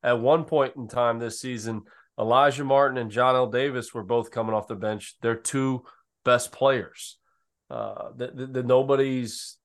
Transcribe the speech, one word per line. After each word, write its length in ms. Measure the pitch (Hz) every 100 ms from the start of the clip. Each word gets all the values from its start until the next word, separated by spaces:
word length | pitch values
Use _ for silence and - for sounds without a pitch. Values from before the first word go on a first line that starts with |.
At 180 | 127 120
one 240 | 123 160
point 320 | - 156 131 143
in 120 | 110
time 300 | 123 120 117
this 220 | 117 -
season, 420 | 127 117 110 110 - _ _ -
Elijah 460 | 113 127 143 139
Martin 340 | 135 139 139 127
and 120 | 110
John 240 | 110 127
L. 140 | 127 123
Davis 440 | 123 139 127 113
were 120 | 120
both 260 | 98 120 113
coming 240 | 117 110
off 140 | 107 104
the 80 | 101
bench. 400 | 107 107 - -
Their 160 | 117 113
two 480 | - 135 131 123 - - _ _
best 260 | 123 120 -
players. 680 | - 135 127 87 - - - _ _ _ _ -
Uh, 420 | - - 104 - 120
that, 200 | 123 127
that, 160 | 131
that 120 | 131 123
nobody's 920 | 127 135 139 135 131 113 - - -